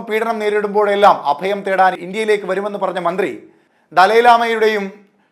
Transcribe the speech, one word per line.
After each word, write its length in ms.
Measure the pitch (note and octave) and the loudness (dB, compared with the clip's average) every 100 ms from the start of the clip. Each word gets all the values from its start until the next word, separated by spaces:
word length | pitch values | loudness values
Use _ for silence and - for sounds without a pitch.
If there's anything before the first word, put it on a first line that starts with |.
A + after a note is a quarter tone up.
| G#3 | -2
പീഡനം 280 | G#3+ A3+ A3 | -4 -4 -4
നേരിടുമ്പോഴെല്ലാം 760 | G#3+ G#3 G#3 G3+ G3+ G3+ G3+ D#3 C#3+ | -2 -2 -2 0 0 4 4 4 0
അഭയം 280 | C#3+ F#3+ G3+ G3 | -4 -4 -6 -2
തേടാൻ 280 | F#3+ F#3 F3+ F3 | 2 2 0 -6
ഇന്ത്യയിലേക്ക് 420 | G#3 G#3+ G#3 F#3+ | -4 -2 -2 -2
വരുമെന്ന് 280 | F#3 G#3 G3+ | -6 -6 -6
പറഞ്ഞ 160 | F#3 F3+ E3+ | -6 -4 -4
മന്ത്രി 240 | F#3+ E3+ G#2+ - _ _ _ _ D#3 | -4 -4 -8 -16 _ _ _ _ 2
ദലൈലാമയുടെയും 840 | G3 A3+ A#3+ A#3 A#3 A3+ A3 G#3+ G3 - _ _ _ | 4 6 6 4 2 0 0 0 -4 -10 _ _ _